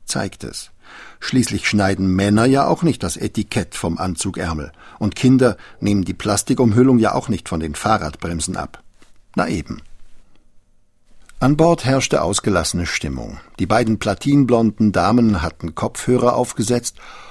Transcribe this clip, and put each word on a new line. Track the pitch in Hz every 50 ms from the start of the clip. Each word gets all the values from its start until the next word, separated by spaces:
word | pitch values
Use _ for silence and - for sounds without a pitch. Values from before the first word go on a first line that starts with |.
| -
zeigt | - - - 104 95 - - -
es. | - - - - - - - - - - - - - - -
Schließlich | - - 131 131 110 - - 90 - -
schneiden | - 104 98 95 95 90 95
Männer | 95 92 95 98 104 104 110 117
ja | 135 135 139 - -
auch | 165 - 170
nicht | 160 113 -
das | - 85 -
Etikett | - 110 104 - 110 104 - - 117 87 - -
vom | - - 85 82 82
Anzugärmel. | 87 92 85 - - 98 - - 90 85 82 76 71 - - - - - - -
Und | 110 101 -
Kinder | - - 127 135 127 127 120 98 - - - - -
nehmen | - 101 101 101 90
die | 95 92
Plastikumhüllung | - - 104 101 101 - - 131 131 127 113 104 123 127 135 127 117
ja | 110 101 -
auch | 123 - -
nicht | 104 87 - -
von | 87 82
den | 78 78 73
Fahrradbremsen | - - 107 110 98 82 76 - - - 85 85 80 - 92 90
ab. | - 80 - - - - - _ - - - - - - _ -
Na | - - -
eben. | - 170 - - - - - - - - - - - - - - - - _ - - - _ _ _ _ _ _ _ _ _ _ - - - - - -
An | 131 131 151
Bord | 151 160 170 170 - -
herrschte | 127 135 135 - - - -
ausgelassene | - 90 104 - - 107 98 85 78 - - 87 85
Stimmung. | - - - - 73 65 64 57 52 - - - - - -
Die | 92
beiden | - 107 117 123 110 110 -
platinblonden | - 110 95 - - 143 143 143 135 120 120 113 113 107 104 - 110 107
Damen | 95 92 87 98 117 123 117 110 104 82
hatten | 76 - - - - 82 -
Kopfhörer | - - 131 - - - 127 123 123 123 123 123
aufgesetzt | 127 123 - - - 107 110 120 120 120 - - - - - - - - -